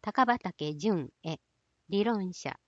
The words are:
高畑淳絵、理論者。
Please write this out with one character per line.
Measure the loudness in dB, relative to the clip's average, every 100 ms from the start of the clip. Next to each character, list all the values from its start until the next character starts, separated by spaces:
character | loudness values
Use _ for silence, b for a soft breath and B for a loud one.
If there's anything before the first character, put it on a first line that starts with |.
高 | -4 2 4
畑 | 4 0 -6 -6
淳 | -2 0 0 0 _
絵、 | -8 -8 _ _ _ _ _
理 | 0
論 | 2 0 -2
者。 | -6 -10 -10